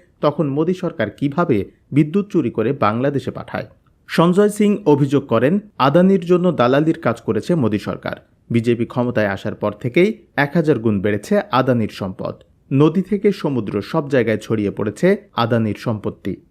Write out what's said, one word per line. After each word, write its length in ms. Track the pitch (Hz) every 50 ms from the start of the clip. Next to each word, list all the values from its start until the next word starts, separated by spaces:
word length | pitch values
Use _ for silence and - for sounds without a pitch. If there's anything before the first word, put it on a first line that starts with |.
| _ _ _ _
তখন 280 | - 147 - - 160 139
মোদী 240 | 135 147 160 175 185
সরকার 360 | 180 180 160 - - 110 104
কিভাবে 640 | - - 135 143 135 175 170 - 123 101 92 - - _ _ _
বিদ্যুৎ 360 | 123 143 156 151 160 202 202
চুরি 240 | 202 - 170 127 113
করে 220 | - 117 107 120 135
বাংলাদেশে 580 | 135 113 104 110 117 131 143 143 131 - 104
পাঠায়? 340 | - - - - - 98 - - _ _ _ _ _ _ _
সঞ্জয় 420 | - - - 165 175 175 196 208 208
সিং 340 | 208 - 208 202 202 180 -
অভিযোগ 420 | 151 147 131 147 127 143 135 139
করেন, 320 | - 117 113 120 143 190 208 - - _
আদানির 480 | - 127 143 143 175 180 190 196 185 170
জন্য 260 | 170 180 175 175 180
দালালির 480 | 151 117 120 123 135 143 156 160 160 -
কাজ 220 | - 123 110 -
করেছে 340 | - - 110 107 - - 175
মোদী 240 | 160 120 104 104 101
সরকার। 360 | - - - - - - - - - _ _ _ _ -
বিজেপি 360 | 117 117 113 123 120 113 117
ক্ষমতায় 420 | - - 127 123 123 120 113 107
আসার 280 | 98 98 95 - 110 98
পর 160 | - 110 104
থেকেই 540 | 104 - - 120 - 165 185 220 226 - _ _ _
এক 160 | 135 143 143 -
হাজার 260 | 175 151 151 143 113
গুণ 220 | 113 117 104 98
বেড়েছে 400 | 90 104 104 101 - - - 104 - -
আদানির 380 | 123 131 127 131 123 117 107 98
সম্পদ। 460 | - - 104 92 95 - - - - - _ _ _ _ _ - 135
নদী 280 | 135 151 160 156 190
থেকে 300 | 180 - 214 196 - 208
সমুদ্র, 500 | 190 - - 160 139 120 104 98 - 104
সব 280 | 95 - - 160 147 139
জায়গায় 280 | 143 127 113 113 110
ছড়িয়ে 340 | 104 - - 110 107 104 98
পড়েছে 580 | - - 107 107 104 - 175 185 202 196 - _ _
আদানির 400 | 110 117 113 123 117 113 107 101
সম্পত্তি। 600 | - - 127 113 101 - 107 - - - 101 87 - - _